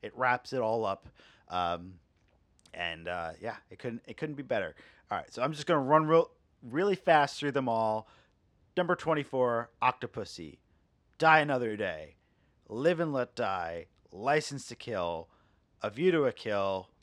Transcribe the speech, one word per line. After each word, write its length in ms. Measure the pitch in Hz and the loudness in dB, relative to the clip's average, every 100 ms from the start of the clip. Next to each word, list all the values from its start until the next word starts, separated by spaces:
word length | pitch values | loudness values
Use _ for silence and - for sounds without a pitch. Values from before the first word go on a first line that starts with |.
It 100 | 110 117 | -12 -2
wraps 360 | 127 123 - | 2 2 -2
it 60 | 131 | -2
all 260 | 110 113 104 | 0 0 -2
up, 220 | 98 - _ - _ _ | -4 -10 _ -20 _ _
um, 440 | 90 87 87 90 90 _ _ _ _ _ _ _ | -2 0 -2 -6 -20 _ _ _ _ _ _ _
and, 340 | 82 87 82 82 | -8 -8 -6 -6
uh, 240 | 87 82 82 | -6 -6 -8
yeah, 180 | 110 - _ | -10 -10 _
it 80 | 104 | -12
couldn't, 240 | 127 117 - | -10 -10 -14
it 100 | 113 | -10
couldn't 180 | 156 143 | -8 -8
be 80 | |
better. 300 | 135 117 87 - - - _ | -4 -4 -4 -10 -20 -20 _
All 60 | 98 | -8
right, 120 | - | -6
so 120 | - | -4
I'm 100 | 143 | -4
just 140 | 151 147 | -2 0
gonna 120 | 160 | 0
run 260 | 131 156 156 | 6 4 6
real, 240 | 165 170 _ _ _ | 4 4 _ _ _
really 320 | 127 131 196 185 | -8 -2 0 0
fast 440 | - 156 143 - | 4 6 4 0
through 120 | 143 | 0
them 180 | 135 127 | 0 0
all. 380 | 113 110 107 - - _ _ _ _ _ - | 2 2 0 -4 -20 _ _ _ _ _ -2
Number 200 | 175 175 | 0 0
twenty-four, 760 | 156 151 139 131 123 117 117 _ | 0 0 0 0 2 2 -2 _
Octopussy, 760 | 123 - 120 - 98 - 80 - _ _ _ _ _ _ | 0 0 -8 -8 -10 -10 -16 -16 _ _ _ _ _ _
Die 220 | 160 156 | 6 6
Another 360 | 147 131 120 107 | 6 0 -2 -2
Day, 400 | 98 78 76 _ _ _ _ _ _ | -4 -4 -12 _ _ _ _ _ _
Live 320 | 110 151 170 | 0 0 2
and 120 | 165 | -2
Let 240 | 139 123 - | -2 -4 -2
Die, 520 | 110 95 85 85 82 _ _ | -2 -2 -4 -8 -12 _ _
License 560 | 92 120 151 147 139 - | -8 0 0 0 -10 -12
to 80 | 117 | -14
Kill, 540 | - 104 87 82 82 _ _ _ _ _ | -6 -4 -2 -4 -10 _ _ _ _ _
A 80 | 107 | -8
View 220 | 107 185 | 0 2
to 140 | 165 135 | 4 2
a 60 | |
Kill 580 | - 110 101 98 95 92 _ | 0 -2 0 2 -2 -6 _